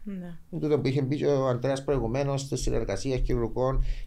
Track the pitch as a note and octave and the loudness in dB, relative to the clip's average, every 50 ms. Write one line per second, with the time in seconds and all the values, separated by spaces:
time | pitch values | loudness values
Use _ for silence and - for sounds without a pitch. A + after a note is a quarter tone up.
0 | - G#3 G3 F#3 F3 F3 E3+ - - - - D#3 D3+ D3+ D3+ C3+ B2+ C3+ B2+ D3 | -10 -8 -8 -8 -8 -10 -12 -14 -12 -10 -6 -4 0 2 2 2 2 2 2 2
1 | C#3 B2+ C#3+ C#3+ - D3 C#3+ C3+ C3+ C3 B2 A#2+ B2+ C3+ C#3 C3+ C#3 D3+ C#3+ C3 | 0 0 0 0 2 2 2 2 2 2 0 0 0 -2 -2 -2 0 0 0 0
2 | A2+ A2+ A#2 C#3 C#3+ C#3 C#3 C#3 C#3 - C3+ B2+ - C#3 B2 A#2+ A2+ G2+ G2 F#2+ | 0 0 0 0 0 0 -2 -2 -2 -4 -4 -2 0 0 0 0 0 0 -2 -2
3 | - C3+ C3 B2 A2 - B2+ B2 A#2 A2 - B2 B2+ C3 C3 C3 - - - - | 0 -2 0 0 2 2 2 2 2 0 0 0 0 2 4 2 2 2 0 -2
4 | - | -4